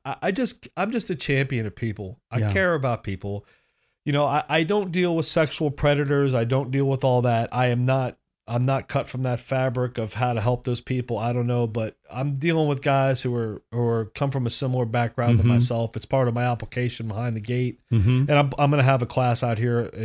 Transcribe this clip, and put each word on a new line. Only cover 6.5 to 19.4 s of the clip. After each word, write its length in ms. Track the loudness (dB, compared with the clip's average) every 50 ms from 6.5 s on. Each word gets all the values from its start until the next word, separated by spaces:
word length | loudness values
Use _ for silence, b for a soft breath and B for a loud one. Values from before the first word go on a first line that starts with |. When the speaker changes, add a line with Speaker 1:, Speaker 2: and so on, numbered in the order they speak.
| 0 0 0 0
Speaker 1:
deal 140 | 0 0 0
with 180 | 0 0 0 2
all 180 | 2 2 2 2
that. 280 | 2 2 0 0 -2 -2
I 140 | 0 0
am 180 | 2 2 2 2
not, 320 | 2 0 0 -2 -4 -6 -10 _ _ _ _ _
I'm 180 | -6 -2 0 0
not 240 | 0 0 -2 -2 -2
cut 180 | -4 -4 -4
from 180 | -4 -6 -4 -2
that 140 | -2 -2 -4
fabric 580 | -4 -4 -2 0 0 0 0 -2 -2 -2 -4 -4
of 160 | -6 -6 -4
how 180 | -2 0 0 0
to 80 | 0
help 240 | 2 0 0 0 -2
those 160 | -4 -4 -4
people. 380 | -4 -4 -4 -4 -4 -4 -4 -2
I 160 | -2 -2 0
don't 120 | 0 0
know, 200 | 0 0 0 0
but 320 | 0 -2 -4 -4 -4 -6 _ _ -12
I'm 260 | -8 -6 -4 -4 -4
dealing 320 | -2 0 0 2 2 2 2
with 120 | 0 0
guys 400 | 0 2 2 4 4 2 2 0
who 160 | 0 -2 -2
are, 240 | -2 -2 -4 -6 -8 -12 _
who 120 | -2 0 0
are 200 | 2 2 0 -2 -4 -4
come 160 | -4 -2 -2
from 160 | 0 -2 -2
a 40 | -2
similar 360 | -2 -2 -2 -2 0 0 0
background 480 | 0 0 0 0 0 -2 0 2 4 4 6
Speaker 2:
Mm-hmm. 100 | 6 6
Speaker 1:
to 40 | 6
myself. 420 | 6 4 2 2 -2 -2 -4 -4
It's 120 | -8 -4
part 200 | -2 0 2 2
of 60 | 2 2
my 120 | 0 0
application 640 | 0 0 -2 -4 -8 -6 -4 -4 -4 -4 -6 -8
Behind 300 | -6 -6 -4 -4 -4 -4
the 60 | -4 -4
Gate. 380 | -4 -2 -2 -2 -2 -4 -8 _ _ 2
Speaker 2:
Mm-hmm. 320 | 4 4 4 4 4 4 4
Speaker 1:
And 0 |
I'm, 200 | 4 4 4 4 2 2
I'm 120 | 2 4
gonna 120 | 4 4 6
have 200 | 4 4 4 2
a 40 |
class 360 | 0 0 0 2 2 2 0